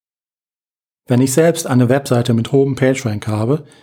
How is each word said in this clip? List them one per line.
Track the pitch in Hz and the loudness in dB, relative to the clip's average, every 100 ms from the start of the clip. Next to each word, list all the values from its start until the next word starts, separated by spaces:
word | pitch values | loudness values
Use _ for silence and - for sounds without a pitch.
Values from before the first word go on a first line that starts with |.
| _ _ _ _ _ _ _ _ _ _ - | _ _ _ _ _ _ _ _ _ _ -2
Wenn | 123 | 0
ich | 131 | 2
selbst | 160 170 165 - | 2 2 0 0
eine | 127 120 | 2 2
Webseite | 139 139 120 117 | 0 0 -2 0
mit | 113 113 | -2 0
hohem | 139 139 127 | 0 2 0
PageRank | 131 131 113 104 - | 0 0 -4 -6 -6
habe, | 107 113 156 - _ | -4 -2 -2 -6 _